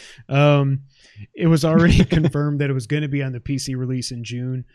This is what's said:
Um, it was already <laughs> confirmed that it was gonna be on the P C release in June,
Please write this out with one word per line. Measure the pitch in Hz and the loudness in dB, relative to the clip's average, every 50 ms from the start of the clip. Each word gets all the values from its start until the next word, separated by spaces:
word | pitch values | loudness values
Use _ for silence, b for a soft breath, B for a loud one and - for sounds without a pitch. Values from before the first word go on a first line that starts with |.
| B B B B B - | B B B B B -4
Um, | 135 139 147 147 147 143 139 139 135 135 - B B B B B B 104 104 B | 0 2 4 4 4 4 2 0 -2 -4 -6 B B B B B B -20 -20 B
it | - - 175 | -8 -2 2
was | 165 165 151 165 | 2 2 2 2
already | 160 160 165 170 170 - - - | 4 4 6 6 6 6 6 4
<laughs> | |
confirmed | - 170 160 151 135 - 147 147 147 147 139 | 4 2 0 0 0 0 -2 -2 -2 -2 -2
that | 143 135 | -2 -2
it | |
was | 135 131 110 - | -2 -4 -4 -4
gonna | 147 151 151 143 | -4 -4 -4 -4
be | 143 143 | -4 -4
on | 135 131 | -4 -6
the | 127 117 | -8 -10
P | - - 139 131 | -8 -6 -6 -6
C | 139 139 131 | -6 -6 -6
release | 127 127 127 131 127 120 - | -6 -4 -4 -6 -6 -6 -8
in | 127 120 117 | -10 -12 -10
June, | 107 120 123 123 127 131 127 123 b | -10 -8 -8 -6 -6 -8 -8 -10 b